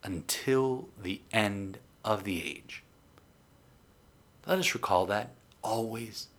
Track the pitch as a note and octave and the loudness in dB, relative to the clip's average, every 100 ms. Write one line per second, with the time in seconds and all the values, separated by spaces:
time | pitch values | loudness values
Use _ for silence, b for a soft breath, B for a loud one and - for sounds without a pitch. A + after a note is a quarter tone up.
0 | - F2+ - - - C3+ C3 B2+ - - | -4 -6 -4 -2 2 4 4 0 -6 -8
1 | F#2 F#2+ - A2 G#2 G2+ G2 F#2+ - _ | -6 -6 -2 2 2 0 -6 -10 -18 _
2 | A2 G#2+ G#2 F2 D2+ - - - - _ | 0 0 0 -4 -4 -10 -14 -18 -18 _
3 | _ - _ _ _ _ _ - _ _ | _ -20 _ _ _ _ _ -20 _ _
4 | - _ _ _ - F#3 F3 - - F2+ | -20 _ _ _ 0 2 2 0 4 4
5 | F#2 G2+ A#2+ - - - - A#2 A2+ A2+ | 4 0 -2 -14 -20 -8 -2 0 -2 -6
6 | A#2 G2+ - | -8 -10 -14